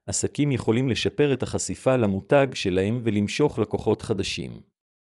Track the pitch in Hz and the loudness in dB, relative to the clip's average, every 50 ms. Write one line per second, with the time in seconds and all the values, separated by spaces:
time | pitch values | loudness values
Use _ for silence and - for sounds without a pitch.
0 | _ - 101 - - - - - 147 147 131 107 - 110 110 123 135 139 110 - | _ -6 -4 -4 -4 -2 -2 0 0 0 0 0 0 0 2 2 2 0 0 0
1 | - - - - 147 143 135 123 107 - - 98 - - 92 - - 131 131 131 | -2 -2 0 2 2 2 2 0 -2 -4 -4 -4 -4 -6 -8 -2 0 2 2 4
2 | 113 101 95 95 - - 143 143 139 135 - - - 95 87 92 95 104 117 127 | 2 2 0 -2 0 2 4 4 4 2 -2 -4 -4 0 0 0 0 0 -2 -2
3 | 113 113 101 104 104 101 - - 147 147 - 113 107 - - 98 - 117 104 - | -2 0 0 0 0 0 0 0 0 0 0 -2 -2 -2 -2 -2 0 0 0 0
4 | - - 107 95 92 - - - 71 62 57 53 - _ _ _ _ _ _ _ | -2 -4 -4 -4 -4 -4 -6 -8 -8 -10 -12 -16 -20 _ _ _ _ _ _ _